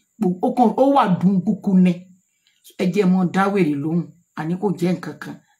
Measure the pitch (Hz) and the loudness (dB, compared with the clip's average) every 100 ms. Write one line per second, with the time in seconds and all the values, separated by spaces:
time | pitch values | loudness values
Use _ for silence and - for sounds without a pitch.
0 | _ - 190 180 262 247 220 233 269 277 | _ -4 -4 -2 -2 2 2 4 2 4
1 | 208 175 180 196 190 185 - 185 180 170 | 2 2 2 0 -2 -4 2 4 4 0
2 | - _ _ _ _ _ - - 185 185 | -8 _ _ _ _ _ -16 -6 -2 0
3 | 190 185 175 190 202 202 160 143 156 170 | 2 2 0 0 0 0 0 -2 -4 -4
4 | 151 - _ - 160 180 202 170 175 175 | -6 -12 _ -10 -6 -4 -4 -2 -2 -4
5 | 156 143 - 143 _ | -8 -14 -16 -18 _